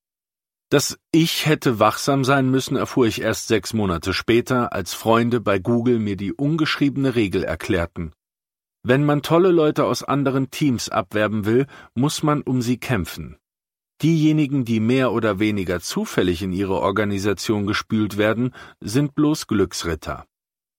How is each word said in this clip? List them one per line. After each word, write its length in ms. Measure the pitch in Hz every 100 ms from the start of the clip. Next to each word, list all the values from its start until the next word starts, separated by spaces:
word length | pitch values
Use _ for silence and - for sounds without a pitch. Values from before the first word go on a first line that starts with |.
| _ _ _ _ _ _ _
Dass 300 | 143 - - _
ich 320 | 160 165 - 151
hätte 340 | 151 147 110
wachsam 460 | 107 - - 139 127
sein 260 | 139 131
müssen, 240 | 131 - 131
erfuhr 300 | 101 - 117
ich 160 | -
erst 260 | 107 104 -
sechs 260 | 110 -
Monate 400 | 110 101 82 98
später, 600 | 90 - 117 120 127 120
als 200 | - 90
Freunde 460 | - 110 113 120 117
bei 180 | 104 98
Google 400 | 92 120 120 120
mir 180 | 107 98
die 160 | 101
ungeschriebene 840 | - 143 160 156 - 143 131 135 120
Regel 300 | 101 92 -
erklärten. 680 | 82 - 95 85 - 82 - _ _ _ _ _ _
Wenn 220 | 101 131 147
man 160 | 147
tolle 300 | - 165 190
Leute 340 | 170 151 156 113
aus 180 | 123
anderen 480 | - 139 139 131 131
Teams 380 | - 151 113 -
abwerben 560 | - 98 104 107 107 101
will, 200 | 117 139 - - -
muss 280 | 139 -
man 180 | 156 147
um 200 | - 127
sie 160 | 117 123
kämpfen. 600 | - 120 82 - 69 64 _ _ _ _ _ _
Diejenigen, 600 | 151 165 151 156 143 139
die 160 | 113 110
mehr 320 | 110 131 131
oder 280 | 113 110 95
weniger 400 | 107 104 90 90
zufällig 640 | - - 214 - 95 85
in 100 | 98
ihre 280 | 90 98 95
Organisation 840 | 95 101 104 101 101 98 - 107 101
gespült 520 | 101 - 110 107 98
werden, 360 | 107 110 127 - - _
sind 360 | - 117 147 -
bloß 320 | 151 151 -
Glücksritter. 800 | 107 90 - 85 80 - 67 - _ _ _ _